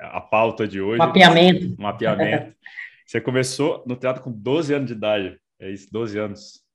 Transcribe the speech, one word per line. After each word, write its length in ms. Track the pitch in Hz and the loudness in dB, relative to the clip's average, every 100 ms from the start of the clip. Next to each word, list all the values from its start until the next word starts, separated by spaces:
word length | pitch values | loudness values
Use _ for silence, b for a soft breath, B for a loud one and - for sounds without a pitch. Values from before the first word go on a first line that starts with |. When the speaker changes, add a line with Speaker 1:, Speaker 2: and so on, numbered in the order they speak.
| 85 90 | -14 -12
Speaker 1:
a 40 | |
pauta 460 | - 110 113 110 107 | -2 0 0 0 -6
de 120 | 95 | -4
hoje. 200 | 98 120 | -4 0
Speaker 2:
Mapeamento. 720 | 165 185 175 165 180 170 - - | 2 8 8 8 6 4 -2 -6
Speaker 1:
Mapeamento. 720 | 208 - 110 107 107 - - - B B | -8 -2 -2 0 -2 -2 -6 -16 B B
<laughs> 200 | B B - | B B -8
Você 120 | 117 | -4
começou 640 | 135 127 127 - 143 - 120 | 0 0 0 -2 -2 -2 -8
no 80 | 123 | -4
teatro 260 | 127 131 | -4 -4
com 100 | 131 | -8
doze 400 | 110 107 151 147 | -8 -2 0 0
anos 160 | 143 123 | -2 -4
de 40 | |
idade, 440 | 110 107 107 92 85 _ _ | -4 -2 0 -2 -10 _ _
é 120 | 98 | -14
isso, 160 | 98 - | -14 -10
doze 280 | 107 117 101 | -8 -6 -6
anos. 420 | 107 98 - - _ | -6 -10 -18 -20 _